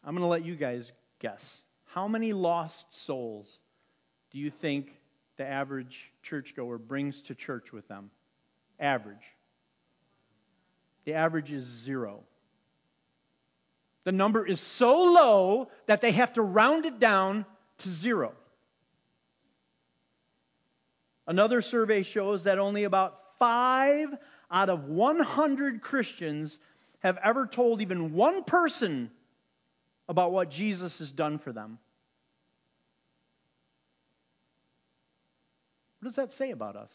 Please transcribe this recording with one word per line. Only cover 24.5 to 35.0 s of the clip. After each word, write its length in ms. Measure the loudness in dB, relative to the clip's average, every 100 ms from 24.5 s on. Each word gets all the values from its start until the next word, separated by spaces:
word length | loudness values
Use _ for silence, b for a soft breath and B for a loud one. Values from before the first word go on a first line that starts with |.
out 200 | 2 2
of 140 | 0
one 360 | -2 2 2 4
hundred 640 | 0 2 0 2 -2 -4
Christians 760 | -4 -4 -4 -6 -8 -6 -8 -12 b b b b -2
have 120 | 0
ever 240 | 0 0 -2
told 340 | 0 0 2
even 320 | -2 -4 -2
one 320 | 2 2 2
person 680 | 0 2 2 -2 -4 -4 -8 _ _ _ _ _ _ _ _ _ -4
about 240 | 0 0
what 180 | 0 -2
Jesus 480 | -4 -4 -4 -8 -10
has 140 | -14
done 260 | -6 -4 -4
for 140 | -10
them. 260 | -12 -14 -18 _ _ _ _ _ _ _ _ _ _ _ _ _ _ _ _ _ _ _ _ _ _ _ _ _ _ _ _ _ _ _ _